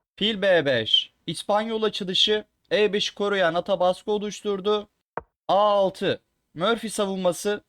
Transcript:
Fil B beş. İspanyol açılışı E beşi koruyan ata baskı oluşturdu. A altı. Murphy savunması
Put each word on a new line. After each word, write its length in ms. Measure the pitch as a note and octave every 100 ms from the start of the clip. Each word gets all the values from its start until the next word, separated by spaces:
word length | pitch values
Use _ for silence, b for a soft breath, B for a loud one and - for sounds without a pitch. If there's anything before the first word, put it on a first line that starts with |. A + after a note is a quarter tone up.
| _ -
Fil 260 | G3+ G#3+
B 240 | G3 F3 C#3+
beş. 460 | B2 G#2+ - - _ -
İspanyol 560 | E3+ - G#3 A3 A3
açılışı 640 | G#3+ G#3 F#3 F#3+ G#3 G#3+ G#3 _ _
E 200 | F3+ G#3
beşi 220 | G3+ G#3
koruyan 400 | - G3+ G3+ F3
ata 260 | E3 F3 F#3
baskı 300 | F3+ F#3 -
oluşturdu. 800 | G#3 G#3 - G#3 G3 F#3+ G#3 G3+ _ _ - - _ -
A 60 |
altı. 680 | F#3 G#3 G3+ F#3+ - F#3 A#2 _ _ _
Murphy 360 | - F#3+ A3+ A3+
savunması 720 | - G3+ F#3+ F#3 E3+ G#3 G#3